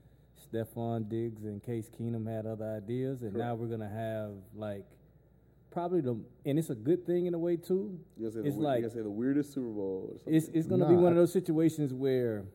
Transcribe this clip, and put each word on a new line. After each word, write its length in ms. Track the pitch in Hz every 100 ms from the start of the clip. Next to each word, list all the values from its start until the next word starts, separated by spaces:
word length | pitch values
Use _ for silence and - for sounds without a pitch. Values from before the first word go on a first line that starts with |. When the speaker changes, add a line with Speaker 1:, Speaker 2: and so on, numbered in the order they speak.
| - - _ - -
Speaker 1:
Stephon 560 | 113 113 117 117 117 107
Diggs 360 | 113 117 107
and 180 | 107 101
Case 280 | - 113 107 -
Keenum 300 | 117 117 110
had 200 | 110 107
other 180 | 110 110
ideas. 560 | 110 101 127 131 131
And 120 | 113
now 220 | 101 120 117
Speaker 2:
Correct. 40 |
Speaker 1:
we're 80 | 117
gonna 220 | 113 104
have, 420 | 110 113 110 107 101 95 104
like, 300 | 107 101 92 - - - _ _ _ _ _
probably 300 | 170 170 180
the, 180 | 131 110 - - 147
and 140 | 147
it's 100 | 156
a 60 | 117
good 300 | 117 180 -
thing 200 | 175 180
in 80 |
a 60 | 170
way, 160 | 175 170
too. 400 | - 190 208 175 - -
Speaker 2:
You 60 | 110
gonna 20 |
say 100 | 113
the 60 | 143
Speaker 1:
It's 80 | 135
Speaker 2:
weir-, 80 | 147
Speaker 1:
like 80 | 123
Speaker 2:
you 40 | 117
gonna 40 | 117
say 60 |
the 80 | 104
weirdest 440 | 104 131 143 143
Super 160 | 135 120
Bowl 400 | 104 95 95 104
or 60 | -
something? 140 | - 160
Speaker 1:
It's, 140 | 156
it's 180 | 165 165
gonna 200 | 185 156
be 60 | 175
Speaker 3:
Nah. 60 |
Speaker 1:
one 100 | 175
of 40 | 170
those 140 | 170
situations 600 | 190 - 156 160 160 143
where 500 | 127 135 127 120 107 95